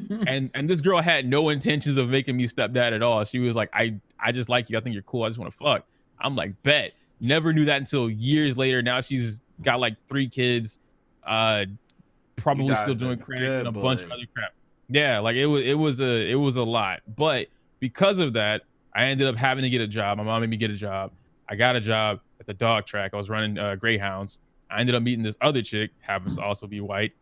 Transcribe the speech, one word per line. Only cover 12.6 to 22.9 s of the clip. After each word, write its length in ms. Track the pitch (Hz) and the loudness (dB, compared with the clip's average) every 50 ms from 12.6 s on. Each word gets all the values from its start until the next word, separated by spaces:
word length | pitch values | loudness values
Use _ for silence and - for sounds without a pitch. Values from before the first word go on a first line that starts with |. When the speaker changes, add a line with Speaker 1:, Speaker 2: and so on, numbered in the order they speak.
| 135 | 2
Speaker 3:
You 80 | 135 135 | 2 2
Speaker 2:
still 140 | 107 107 - | 2 0 0
Speaker 3:
dodged 120 | 131 110 123 | -2 -2 -2
a 20 | |
Speaker 2:
doing 140 | 127 123 120 | -4 -4 -6
crack 180 | - - 135 127 | -8 -10 -6 -4
and 60 | 127 131 | -2 -2
Speaker 3:
good 180 | 131 131 123 120 | -2 -2 -2 -4
Speaker 2:
a 40 | 110 | -4
bunch 300 | 107 113 131 131 117 90 | -2 0 0 0 0 -4
of 60 | 85 | -8
Speaker 3:
bullet. 100 | 85 120 | -12 -14
Speaker 2:
other 60 | 123 - - | -14 -12 -10
crap. 180 | 123 107 95 - _ _ _ _ _ _ - | -10 -10 -10 -10 _ _ _ _ _ _ 0
Yeah, 300 | 123 147 147 139 120 104 | 2 2 4 4 2 2
like, 160 | 104 113 117 | 2 0 2
it 100 | 127 139 | 2 2
was, 160 | 151 147 143 127 | 2 2 2 2
it 100 | 123 139 151 | 2 2 2
was 220 | 156 156 135 120 | 2 0 0 0
a, 280 | 135 127 120 113 107 82 | 0 2 2 2 2 2
it 40 | 120 | 2
was 220 | 135 147 139 123 | 2 2 2 2
a 60 | 127 120 | 0 0
lot. 360 | 113 117 113 104 95 92 - - - 110 | 0 0 0 0 -2 -4 -6 -10 -12 -4
But 300 | - 147 160 143 123 - - _ _ _ _ _ - | -2 0 0 0 0 -4 -6 _ _ _ _ _ -8
because 400 | 131 127 - - 185 196 202 185 | -6 -6 0 2 2 4 4 2
of 140 | 175 139 113 | 0 0 2
that, 280 | 113 104 104 107 101 - _ _ _ _ _ - | 0 0 0 0 -2 -4 _ _ _ _ _ -2
I 100 | 101 120 | 0 0
ended 220 | 135 139 131 139 135 | 2 2 2 2 0
up 80 | 123 | 0
having 260 | 113 131 135 131 135 131 | 2 2 0 2 2 0
to 80 | 127 | 0
get 100 | 123 120 | 0 0
a 60 | 113 | 0
job. 320 | 107 104 110 104 101 101 107 | -2 -2 -2 -2 -2 -2 -2
My 60 | 104 | -2
mom 160 | 107 113 113 | -2 0 0
made 100 | 113 113 | 0 -2
me 60 | 113 | -2
get 140 | 104 113 107 104 | -2 -2 -2 -4
a 40 | |
job. 360 | 98 107 101 95 98 98 95 - - _ _ _ _ _ - | -4 -6 -4 -4 -4 -6 -8 -10 -16 _ _ _ _ _ -8
I 60 | 104 | -2
got 220 | 101 120 127 123 | 2 2 4 2
a 40 | 123 | 2
job 400 | 107 110 110 110 107 107 104 95 _ _ _ - | 0 0 0 2 2 0 -2 -4 _ _ _ -20
at 60 | - | -14
the 60 | - 104 | -12 -6
dog 320 | 95 120 113 113 107 101 | -2 0 2 2 0 -2
track. 300 | - | -4